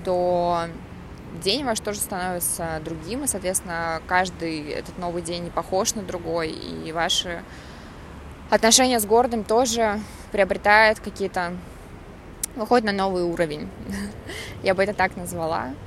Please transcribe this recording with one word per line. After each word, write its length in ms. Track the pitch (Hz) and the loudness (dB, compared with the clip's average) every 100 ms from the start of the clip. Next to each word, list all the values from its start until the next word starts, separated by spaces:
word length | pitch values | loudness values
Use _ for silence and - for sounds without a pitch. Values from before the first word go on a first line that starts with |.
то 600 | 180 180 180 175 175 170 170 165 - - - - - 170 | 0 2 4 4 4 2 0 -6 -12 -14 -14 -14 -12 -6
день 220 | 165 233 277 | 0 0 0
ваш 140 | 220 | -2
тоже 200 | - 208 | -2 -4
становится 800 | - 196 180 180 175 - 165 160 | -4 -2 -2 -2 -2 -2 -4 -4
другим, 400 | 156 165 160 247 | -4 -8 -6 -4
и, 40 | 277 | -2
соответственно, 720 | 202 180 190 190 170 165 160 - | -2 0 -2 -2 -4 -2 -4 2
каждый 640 | 180 185 175 165 160 147 | 2 2 0 -4 -4 -4
этот 280 | - 160 - | -6 -6 -6
новый 240 | 175 175 | -4 -4
день 240 | 170 175 175 | -4 -6 -4
не 40 | |
похож 460 | 170 170 190 220 - | -4 -2 0 0 -2
на 60 | |
другой, 500 | 185 185 165 165 160 | -4 -6 -2 -2 -2
и 400 | - 175 165 160 | -4 -8 -8 -6
ваши 520 | 160 170 196 185 170 202 - - - - - - - - - - | -2 2 2 0 -4 -10 -14 -14 -16 -16 -16 -14 -14 -14 -14 2
отношения 500 | 214 220 233 254 240 | 4 8 8 6 4
с 60 | 202 | 6
городом 380 | 226 247 233 | 6 6 2
тоже 560 | 202 220 254 226 220 208 208 - - | 2 4 4 4 2 0 -6 -12 -6
приобретают 680 | 202 190 196 202 208 220 220 | 2 2 4 6 8 8 6
какие-то, 540 | - - 196 185 175 180 175 - - - - - - - - - | -2 -4 -4 -2 -4 -6 -10 -16 -16 -16 -16 -16 -16 -8 -8 -4
выходят 300 | 214 247 214 | 4 4 6
на 60 | |
новый 320 | 202 190 180 | 2 2 2
уровень. 460 | 175 165 165 151 190 - - 196 202 - | 0 2 0 -2 -8 -10 -8 -6 -6 -8
<laughs> 480 | - - - - | -10 -10 -10 -2
Я 120 | - 190 | 2 4
бы 80 | |
это 100 | 196 | 2
так 220 | 196 185 - | 2 0 0
назвала. 540 | 180 180 160 170 - 277 | -8 -4 -2 -2 -2 -8